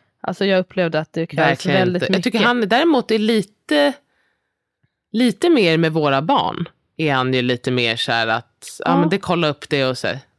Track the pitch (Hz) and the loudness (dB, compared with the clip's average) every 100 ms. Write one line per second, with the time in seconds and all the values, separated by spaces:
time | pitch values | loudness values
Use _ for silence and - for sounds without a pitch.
0 | _ _ - 190 202 190 180 - 170 160 | _ _ -8 -4 0 0 -2 -2 -2 -2
1 | 156 - 165 147 151 139 185 190 185 180 | -6 -6 -6 0 0 0 0 2 2 0
2 | 127 185 214 233 214 247 208 233 339 277 | 0 0 0 0 2 2 0 2 2 2
3 | - 220 214 226 - _ - 302 285 254 | 2 0 2 0 -2 _ -4 0 0 -2
4 | _ _ _ _ _ _ _ _ _ _ | _ _ _ _ _ _ _ _ _ _
5 | _ 220 247 196 349 311 180 160 160 160 | _ -2 0 0 2 4 4 4 2 2
6 | 147 135 160 277 - - 170 _ _ - | 0 0 0 0 -2 -6 -8 _ _ -6
7 | 156 135 127 131 123 123 - 127 120 113 | -2 0 0 0 0 -2 -2 0 0 -2
8 | - 117 113 113 - _ - - - 170 | -2 -2 0 -2 -6 _ -20 -8 -2 0
9 | 170 196 - 175 160 143 - 143 131 127 | 0 -2 -2 -2 0 -4 -4 -2 -2 -2
10 | 101 120 - | -6 -6 -12